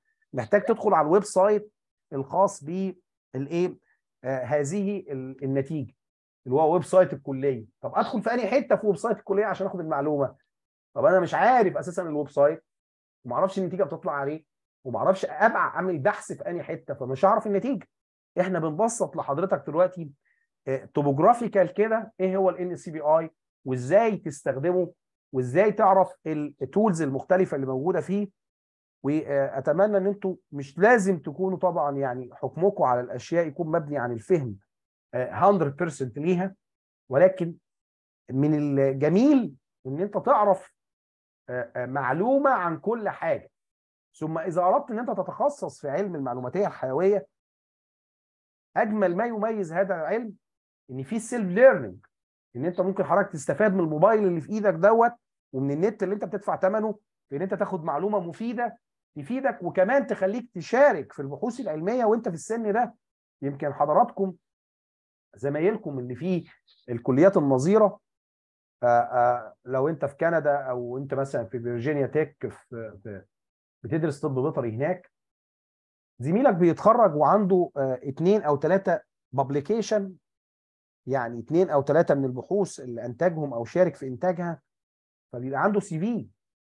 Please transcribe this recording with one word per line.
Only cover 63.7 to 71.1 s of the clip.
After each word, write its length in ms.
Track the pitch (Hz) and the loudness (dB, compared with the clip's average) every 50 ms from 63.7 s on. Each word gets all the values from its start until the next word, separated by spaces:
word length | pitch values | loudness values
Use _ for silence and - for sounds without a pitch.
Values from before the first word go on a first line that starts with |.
| - | 0
حضراتكم 600 | - - 143 151 185 233 233 - - 196 190 180 - _ _ _ _ _ _ _ _ _ _ _ _ _ _ _ _ _ _ _ | 0 0 4 4 4 4 4 2 -4 -4 -4 -4 -10 _ _ _ _ _ _ _ _ _ _ _ _ _ _ _ _ _ _ _
زمايلكم 640 | - 120 143 139 147 160 196 226 220 - 160 143 131 | -8 -6 -4 -2 0 0 0 0 -2 -6 -8 -8 -8
اللي 160 | 123 123 123 | -8 -8 -10
في 280 | 127 156 185 185 170 - - - _ _ _ _ _ _ - | -8 -4 -4 -4 -4 -4 -8 -18 _ _ _ _ _ _ -8
الكليات 480 | 123 117 120 - 127 131 165 196 196 185 | -8 -6 -2 0 4 6 6 6 6 4
النظيرة، 640 | 151 139 135 127 131 170 202 220 214 196 196 - _ _ _ _ _ _ _ _ _ _ _ _ _ _ _ _ - | 2 2 2 2 2 4 4 4 4 4 2 -2 _ _ _ _ _ _ _ _ _ _ _ _ _ _ _ _ 2
آه، 40 | 120 | 2
آه، 680 | 120 120 117 - 113 127 120 123 123 123 113 107 - _ _ | 4 4 2 2 2 2 2 4 2 0 -4 -10 -18 _ _
لو 240 | 127 131 131 135 151 | -6 -2 0 0 0
أنت 160 | 165 139 147 | -2 -2 -4
في 100 | 139 - - | -6 -4 -2
كندا 380 | 165 165 170 165 151 147 143 | 0 0 0 2 2 2 0
أو 420 | 143 135 131 127 123 123 120 123 135 | 0 -2 -4 -6 -6 -6 -6 -8 -8
أنت 160 | 139 135 | -6 -6